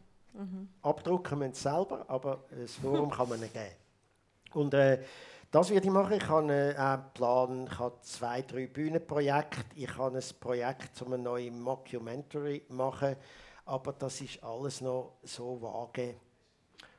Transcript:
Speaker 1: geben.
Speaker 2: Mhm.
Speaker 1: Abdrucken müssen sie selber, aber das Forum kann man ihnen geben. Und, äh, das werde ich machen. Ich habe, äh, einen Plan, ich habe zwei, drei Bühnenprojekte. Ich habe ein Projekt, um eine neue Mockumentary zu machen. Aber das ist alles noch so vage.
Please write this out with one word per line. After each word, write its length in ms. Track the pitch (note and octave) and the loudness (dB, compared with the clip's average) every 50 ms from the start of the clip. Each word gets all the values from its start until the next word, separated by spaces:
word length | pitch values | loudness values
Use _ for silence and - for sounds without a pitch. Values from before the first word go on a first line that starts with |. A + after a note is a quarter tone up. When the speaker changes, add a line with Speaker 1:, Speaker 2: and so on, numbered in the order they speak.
| - _ _ _ _ - - | -20 _ _ _ _ -18 -14
Speaker 1:
geben. 100 | G#3 G3 | -12 -10
Speaker 2:
Mhm. 240 | F#3 F#3 F#3+ G3 F#3+ - _ | -10 -10 -10 -12 -14 -12 _
Speaker 1:
Abdrucken 560 | - D3 D3+ - - E3+ F3+ F3+ F3+ - C#3+ C#3+ | 0 0 0 2 2 2 2 2 2 0 -2 -2
müssen 160 | C#3 C3 C3 | -2 -2 -2
sie 80 | - | -2
selber, 420 | - C#3 C#3+ E3+ G3 - - - - | -2 0 2 2 0 0 -4 -8 -6
aber 380 | - C3+ C3 C#3 C#3 C3+ C3 - - | -4 -4 -2 -2 -2 -4 -4 -8 -12
das 240 | - B2+ A#2+ A2+ - | -14 -12 -12 -12 -8
Forum 360 | - C3+ C3+ C#3 C#3+ D3 C#3+ | -6 -2 0 2 2 2 0
kann 200 | - B2 B2+ A#2+ | 0 0 0 0
man 80 | A#2+ A2+ | -2 -4
ihnen 120 | A2+ A2 | -6 -8
geben. 240 | - A2+ G#2+ F#2+ F2+ - _ _ _ _ _ _ _ _ _ _ _ _ - - | -8 -8 -10 -10 -12 -18 _ _ _ _ _ _ _ _ _ _ _ _ -16 -4
Und, 220 | - D3+ D3 C#3+ C#3 | -2 0 2 4 6
äh, 280 | C#3 C3+ C3+ C3 C3 - - - - - - - - - - | 8 8 8 6 4 2 -4 -16 -18 -18 -18 -20 -20 -2 4
das 200 | - D3+ F3+ F3+ | 6 6 8 8
werde 160 | G#3 G3 F#3 | 6 6 6
ich 60 | F#3+ | 6
machen. 200 | F#3+ G3 G3 F#3 G#3+ F#3+ | 6 6 6 4 2 2
Ich 100 | - C#3+ | 4 4
habe, 240 | D#3 D#3+ D#3 D3 | 4 4 6 4
äh, 220 | C#3+ C#3+ C#3 C#3+ C#3+ | 4 4 4 2 2
einen 280 | C#3+ C3+ C3+ C3+ C3 C3+ - - | 2 2 2 2 2 -2 -8 -4
Plan, 520 | - B2+ A#2+ B2 B2+ B2+ B2+ B2+ B2+ C3 C3 | 0 2 4 6 6 4 4 0 -4 -6 -6
ich 60 | - - | -4 -4
habe 200 | A#2+ B2 B2 - | -4 -4 -6 -8
zwei, 400 | - - - - A#2+ A#2 A#2+ C3 | -14 -14 -10 -6 -4 -4 -2 -4
drei 240 | C3+ - B2 C3 C3 | -4 -4 -6 -6 -6
Bühnenprojekte. 1000 | B2+ C3 D3 D#3 D#3 D#3+ E3 E3+ - D3 D3 C#3+ C#3 C#3 D3 D3+ - - - - - - | -6 -4 -4 -2 0 0 -2 -2 0 0 2 4 4 4 4 2 0 -6 -10 -10 -10 -10
Ich 220 | D3+ B2+ B2 - | -10 -8 -6 -4
habe 220 | - C3 C3 B2+ C3 | -2 -2 -2 -2 -2
ein 60 | B2 - - _ | -6 -8 -10 _
Projekt, 600 | - B2 B2 B2 A#2+ B2+ C3+ C3 - - - - | -4 -2 -2 0 0 -2 -4 -6 -10 -16 -14 -12
um 140 | B2+ B2 B2+ | -6 -4 -4
eine 80 | B2 | -4
neue 280 | B2 A#2+ B2 B2 B2 A#2+ | -2 -2 -2 -4 -4 -6
Mockumentary 1120 | A#2+ A#2+ A#2+ B2+ C3+ C3 C3 - - A#2+ A2+ A2+ A#2+ C#3 C#3+ - - D3 C#3+ D3 C#3+ C#3+ - - | -8 -6 -4 -4 -4 -4 -6 -8 -10 -8 -6 -8 -8 -8 -8 -8 -6 -6 -4 -4 -4 -6 -8 -8
zu 60 | B2+ | -4
machen. 420 | B2+ B2+ C3+ C3 - C#3+ C#3 C3+ C3+ - - - - - - - - - | -2 -2 -2 0 0 0 0 -2 -4 -10 -16 -20 -20 -20 -20 -20 -16 -8
Aber 300 | - C3+ C3 C3+ C#3+ C3+ | -6 -4 -4 -4 -6 -6
das 260 | - C#3 C3 - - | -4 -6 -6 -6 -6
ist 220 | C#3 A#2+ - - - | -10 -12 -12 -12 -10
alles 380 | A#2 A2+ A#2+ C#3 C#3 C3+ - | -8 -6 -6 -6 -6 -6 -4
noch 340 | C3 C3 B2+ B2+ A#2+ - - _ | -4 -2 -2 -2 -4 -6 -12 _
so 400 | - B2 - A#2+ A#2+ B2 B2+ A#2+ | -16 -14 -12 -10 -8 -8 -8 -8
vage. 540 | A2+ G#2+ G#2+ A2+ A#2+ A#2+ - C3 B2 B2 A#2+ - - _ _ _ _ _ _ _ _ _ _ - - - _ | -8 -6 -6 -6 -8 -6 -6 -6 -6 -6 -6 -12 -18 _ _ _ _ _ _ _ _ _ _ -20 -20 -20 _